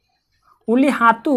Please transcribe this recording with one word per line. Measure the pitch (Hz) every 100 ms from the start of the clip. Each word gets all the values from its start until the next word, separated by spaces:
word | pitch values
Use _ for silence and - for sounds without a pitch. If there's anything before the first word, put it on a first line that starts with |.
| _ _ _ _ _ _ -
उलीहातू | 247 277 226 233 226 320